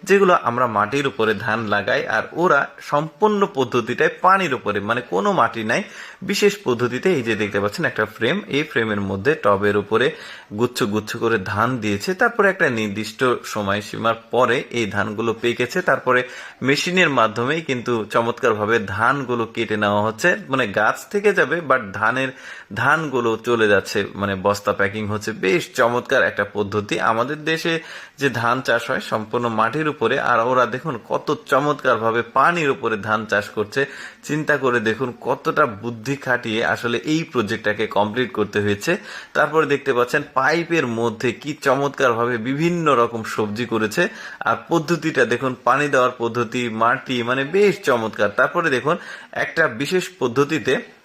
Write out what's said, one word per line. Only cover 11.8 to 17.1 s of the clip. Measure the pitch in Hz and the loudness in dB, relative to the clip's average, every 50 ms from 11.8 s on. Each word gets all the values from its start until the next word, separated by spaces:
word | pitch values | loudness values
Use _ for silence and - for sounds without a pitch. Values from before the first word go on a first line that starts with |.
| 104 | -2
দিয়েছে। | 107 101 101 - - 185 185 | -2 -2 -2 -2 -4 -2 0
তারপরে | 254 233 240 - 202 196 | 0 0 2 2 2 2
একটা | 185 190 185 147 | 4 2 0 0
নির্দিষ্ট | 120 110 110 107 101 107 107 104 - - 135 127 123 120 - - - | 2 0 -2 -4 -4 -6 -8 -8 -4 0 2 2 2 0 -4 -8 -6
সময়সীমার | 110 104 98 98 104 104 - - 107 107 113 113 113 - - | -4 -2 0 0 -2 -2 -6 -10 -2 0 0 0 -2 -6 -2
পরে | - 117 127 117 117 139 - - | 2 2 4 4 2 0 -2 -4
এই | - 120 117 98 95 | -2 -2 -2 -2 0
ধানগুলো | 101 101 107 107 101 117 117 107 - | -2 -2 -2 -2 -2 -2 -2 -2 0
পেকেছে। | - 120 117 - 123 120 - 180 | 0 -2 0 0 -2 -2 -2 -2
তারপরে | 180 - 143 - - 127 127 123 123 - - - - - - _ | 2 2 0 2 2 2 2 2 2 -2 -8 -16 -16 -18 -14 _
মেশিনের | - 127 139 143 - 185 175 185 180 | 0 0 2 2 0 0 2 2 2
মাধ্যমেই | 160 | 4